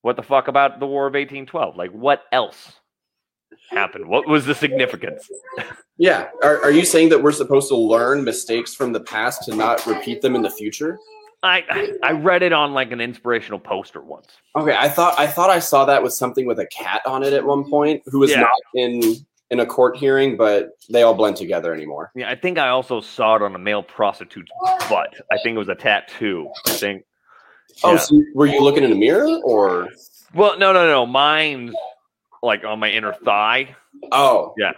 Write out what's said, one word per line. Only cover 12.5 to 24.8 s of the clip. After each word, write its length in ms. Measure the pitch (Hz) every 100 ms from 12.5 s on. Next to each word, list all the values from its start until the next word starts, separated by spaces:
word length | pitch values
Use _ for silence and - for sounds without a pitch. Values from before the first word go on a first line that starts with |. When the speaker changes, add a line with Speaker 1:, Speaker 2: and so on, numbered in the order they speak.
Speaker 1:
on, 180 | 160 147
like, 180 | 139 127
an 120 | 120
inspirational 560 | 117 117 120 117 - 101
poster 420 | - 98 98 -
once. 280 | 71 76 _ _ _ 147
Speaker 2:
Okay, 180 | 151
I 140 | 110 143
thought, 300 | 147 175 -
I 80 | 147
thought 240 | 160 185
I 80 | 180
saw 260 | 170 139
that 180 | 139 143
with 120 | 180
something 320 | - 123 120 123
with 120 | 110
a 60 | 143
cat 340 | - 95 101
on 180 | 131 131
it 120 | 139
at 100 | 139
one 240 | 139 139 143
point 320 | 147 151 151 -
who 120 | 135
was 100 | 139
Speaker 1:
Yeah. 100 | 139
Speaker 2:
not 120 | 120 120 -
in, 420 | 123 123 120 117 113 - _ _
in 100 | 123
a 60 | 117
court 280 | - 127
hearing, 440 | 127 139 135 135 107
but 320 | 110 101 - - -
they 140 | 117
all 100 | 117
blend 240 | 107 110 95
together 380 | 90 90 85
anymore. 380 | 80 76 73 82
Speaker 1:
Yeah, 160 | 127 113
I 40 |
think 220 | 127 180 175
I 120 | 135
also 340 | 127 127 120
saw 340 | 101 - 110 110
it 60 |
on 120 | 101
a 40 | 92
male 240 | 95 104
prostitute's 680 | 101 - 104 - - - 85 719 523 -